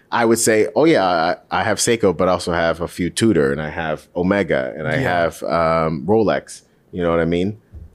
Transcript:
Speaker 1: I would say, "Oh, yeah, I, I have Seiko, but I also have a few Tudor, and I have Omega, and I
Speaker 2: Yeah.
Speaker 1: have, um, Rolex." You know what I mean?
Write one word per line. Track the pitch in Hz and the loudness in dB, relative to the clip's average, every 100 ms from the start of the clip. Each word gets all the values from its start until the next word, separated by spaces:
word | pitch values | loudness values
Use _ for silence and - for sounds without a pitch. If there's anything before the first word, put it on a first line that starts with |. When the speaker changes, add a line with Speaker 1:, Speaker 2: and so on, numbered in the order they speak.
| _ | _
Speaker 1:
I | - | 0
would | 117 113 | 2 2
say, | - 110 101 - | 2 2 2 2
"Oh, | |
yeah, | 160 135 | 4 4
I, | 92 85 82 - _ | 2 2 0 -2 _
I | 87 | -4
have | 98 98 | -2 -2
Seiko, | - 117 98 82 | 0 2 2 2
but | 92 | 0
I | |
also | 90 90 | 0 -2
have | 85 82 80 | 0 0 -2
a | 82 | -6
few | - 87 | -4 -6
Tudor, | - 113 85 69 | 0 2 4 2
and | 71 | 0
I | 78 | -6
have | 80 80 78 - 87 | -6 -6 -6 -8 -4
Omega, | 90 101 87 73 64 60 | 0 0 0 -2 -2 -6
and | 78 | -4
I | |
Speaker 2:
Yeah. | 78 | -2
Speaker 1:
have, | 87 87 82 - | 0 0 -2 -4
um, | - 80 82 82 80 82 76 | -4 0 0 0 0 -4 0
Rolex." | 110 98 69 - - _ _ _ | 0 2 -2 -4 -18 _ _ _
You | 92 | -4
know | 85 | 0
what | 85 | 0
I | 82 | 0
mean? | 87 95 107 _ - - | 0 -2 -6 _ -20 -16